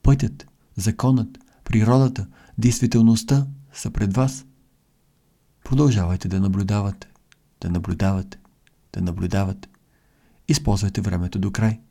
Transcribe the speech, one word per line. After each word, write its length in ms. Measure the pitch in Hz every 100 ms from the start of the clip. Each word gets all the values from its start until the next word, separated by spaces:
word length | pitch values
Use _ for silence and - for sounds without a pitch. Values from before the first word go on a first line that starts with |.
Пътят, 440 | 143 139 107 - - _ _ -
законът, 600 | 98 110 127 131 107 - _ _
природата, 640 | - 110 110 127 131 127 98 _ - -
действителността 880 | 120 117 123 117 113 113 - 139 139 - -
са 180 | - -
пред 240 | - 101
вас. 320 | 98 131 - - _ _ _ _ _ _ _ _ _ _ _
Продължавайте 640 | - 131 147 107 87 90 90
да 120 | 95
наблюдавате, 680 | 98 98 101 104 101 95 - _ _ _ _ _
да 100 | 87
наблюдавате, 680 | 87 90 87 95 95 92 - _ _ _ _ _
да 100 | -
наблюдавате. 680 | 90 87 90 98 95 95 - _ _ _ _ _ _ _ -
Използвайте 520 | 151 - 101 98 98
времето 380 | 101 90 87 98
до 120 | 98
край. 300 | 101 110 110 _